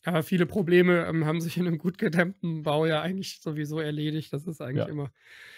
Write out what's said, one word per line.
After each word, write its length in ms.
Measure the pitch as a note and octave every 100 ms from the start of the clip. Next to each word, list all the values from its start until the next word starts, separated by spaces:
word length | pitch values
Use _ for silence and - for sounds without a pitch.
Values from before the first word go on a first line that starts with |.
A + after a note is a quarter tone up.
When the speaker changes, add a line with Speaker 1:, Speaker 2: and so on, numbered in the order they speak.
Speaker 1:
Aber 180 | - E3+
viele 240 | D#3 F#3 F3
Probleme, 580 | A3 E3+ F3 F3+ F3 E3+
ähm, 180 | E3 D3+
haben 140 | E3
sich 160 | E3 E3+
in 100 | F3+
einem 120 | E3
gut 200 | F3+ -
gedämmten 640 | A3 D#3+ F3 G3 E3+ D#3+
Bau 240 | D#3 D3 D#3+
ja 160 | D#3
eigentlich 380 | D#3+ F#3+ - -
sowieso 400 | - D3+ D3 D3+
erledigt. 520 | D3+ D3+ D3+ D#3 D3
Das 140 | C#3+ E3
ist 140 | D#3+
eigentlich 260 | C3 C#3 -
Speaker 2:
Ja. 20 |
Speaker 1:
immer 220 | D3 C#3+ _ - - -